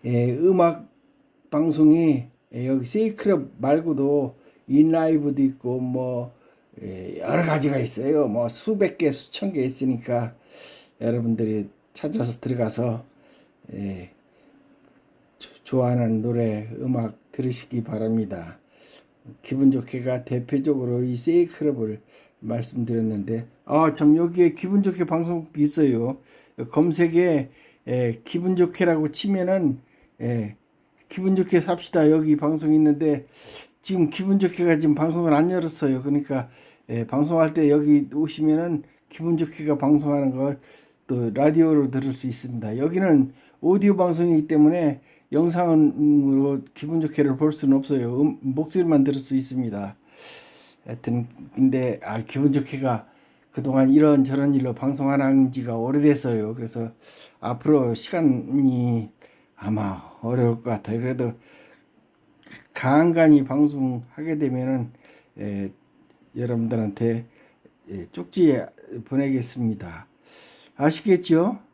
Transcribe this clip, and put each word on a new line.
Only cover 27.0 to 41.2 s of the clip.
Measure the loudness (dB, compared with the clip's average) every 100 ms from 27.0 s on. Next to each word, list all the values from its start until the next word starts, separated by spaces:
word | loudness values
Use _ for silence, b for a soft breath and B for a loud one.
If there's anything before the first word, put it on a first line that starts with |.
| 2 4 2 2 -2 b b b -4
예, | -2 -2 -4 -6
기분 | -4 -2 2
좋게라고 | 0 2 0 2 -2
치면은, | -4 -2 -2 0 0 0 -2 b b b _
예, | -4 -4 -6 -10 _ _ _ _ _
기분 | -4 0 0
좋게 | 2 2
삽시다. | 0 -6 -2 2 4
여기 | 4 4 2
방송 | 2 -2 2
있는데 | 4 4 2 0 -2 -6 B B B B _
지금 | -6 0 0
기분 | 0 0 2
좋게가 | 2 0 2 2
지금 | 2 2
방송을 | 0 0 2
안 | 2 2
열었어요. | 0 -4 -4 -2 -2
그러니까, | -2 -4 -2 -6 -6 b b b -10
예, | -8 -4
방송할 | -2 0 2 2
때 | 2 4
여기 | 4 4 4 2
오시면은 | -4 -4 -2 0 0 0 -4 b b _
기분 | -8 -2 -2
좋게가 | -2 -6 -4 0
방송하는 | 2 2 2 0 0
걸 | -2 -4 -4 b b b b -6
또 | -4